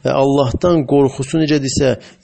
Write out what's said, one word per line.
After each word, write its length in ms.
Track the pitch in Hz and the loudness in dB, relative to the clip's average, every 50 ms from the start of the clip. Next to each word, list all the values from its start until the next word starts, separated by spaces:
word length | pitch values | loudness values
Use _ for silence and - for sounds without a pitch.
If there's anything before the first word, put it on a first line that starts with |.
| _ | _
Və 60 | 135 | -2
Allahdan 760 | 135 139 135 139 139 143 135 120 - - - 175 175 160 139 | 0 2 2 2 2 2 0 0 -2 -2 0 0 2 0 0
qorxusu 520 | 123 143 143 139 131 - - 131 135 - 160 | 2 2 2 2 2 0 -6 -8 -4 -2 -2
necədirsə, 600 | 160 143 151 147 135 131 - - 143 127 117 - - - - _ | 0 0 0 -2 -2 -4 -2 0 0 0 0 -2 -8 -20 -20 _